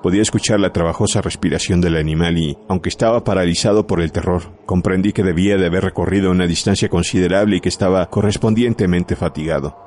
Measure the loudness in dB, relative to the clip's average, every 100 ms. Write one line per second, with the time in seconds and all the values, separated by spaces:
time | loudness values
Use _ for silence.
0 | 0 2 2 0 0 0 0 0 -2 0
1 | -2 0 -2 -4 -2 -2 0 0 2 0
2 | 0 0 0 0 -2 -6 -6 -4 -4 -2
3 | 0 0 0 0 0 0 2 2 2 0
4 | -2 -2 -2 -2 -4 -18 -2 0 0 0
5 | 0 0 0 2 2 2 2 0 -2 -2
6 | -2 0 2 2 2 0 0 0 0 0
7 | 0 0 2 2 2 2 -2 -2 0 2
8 | 0 0 0 0 0 2 2 2 0 0
9 | 0 -2 -4 -4 -4 -2 -4 -10